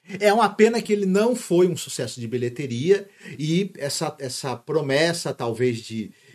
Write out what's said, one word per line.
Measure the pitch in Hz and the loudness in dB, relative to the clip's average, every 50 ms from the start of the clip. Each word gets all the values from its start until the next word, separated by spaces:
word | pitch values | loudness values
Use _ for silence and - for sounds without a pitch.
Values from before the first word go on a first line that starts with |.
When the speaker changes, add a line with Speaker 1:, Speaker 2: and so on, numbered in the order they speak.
| _ - | _ -14
Speaker 1:
Hum. | 196 190 | -6 2
Speaker 2:
É | 202 208 | 4 4
uma | 202 233 214 196 | 6 6 4 2
pena | 202 - 214 226 240 226 | 6 6 6 6 6 0
que | - - | 0 0
ele | 208 208 196 | 0 0 2
não | 185 185 202 220 247 247 | 2 2 4 4 2 0
foi | 240 - - 175 175 185 180 | -2 -2 2 4 4 4 4
um | 160 | 2
sucesso | - - 135 - - 127 113 - 127 | -2 -8 -10 -8 -6 -6 -8 -6 -8
de | 117 | -6
bilheteria | 113 127 120 123 120 123 - 143 120 117 120 143 180 202 202 202 - _ _ - - 135 - | -4 -4 -2 -2 -4 -4 -6 -6 -4 -4 -2 2 2 2 2 2 -6 _ _ -18 -16 -10 -6
e | 156 156 165 170 202 190 - - | -2 0 0 0 0 -2 -6 -8
essa, | 143 143 - - 165 151 - - | -8 -6 -4 -4 -6 -6 -6 -8
essa | 139 123 - - - 131 117 | -10 -8 -8 -6 -6 -6 -6
promessa, | 120 - - 147 156 143 135 135 143 165 170 165 165 - 147 | -6 -6 -4 -2 -2 0 2 2 2 2 2 0 -2 -6 -6
talvez, | 123 - 123 117 113 113 127 127 117 113 | -6 -4 -4 -4 -2 0 0 0 0 -4
de, | 107 - 113 110 101 95 - _ _ _ | -8 -8 -8 -8 -8 -8 -12 _ _ _